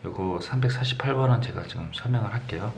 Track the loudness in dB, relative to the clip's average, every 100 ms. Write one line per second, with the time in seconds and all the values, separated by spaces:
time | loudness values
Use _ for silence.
0 | -8 -2 -2 -2 -2 2 2 2 0 0
1 | 0 2 6 4 4 -4 -6 -6 -6 -6
2 | 0 2 2 -2 -4 -4 -4